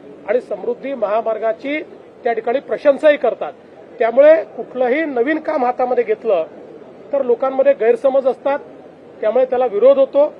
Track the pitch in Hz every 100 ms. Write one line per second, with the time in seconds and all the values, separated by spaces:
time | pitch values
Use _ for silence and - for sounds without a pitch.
0 | - - - 240 - 196 196 233 262 262
1 | 196 220 226 214 220 220 269 302 - -
2 | - - 175 190 233 262 - 214 294 269
3 | 302 285 233 - 156 - - - - -
4 | 226 240 302 320 - 247 - 247 247 294
5 | 320 240 262 311 311 302 247 247 247 240
6 | 214 214 226 175 156 - - - - -
7 | - 277 254 233 269 269 277 262 220 233
8 | 269 269 262 - 277 285 - - - -
9 | - - 214 240 262 247 254 202 254 269
10 | 262 277 294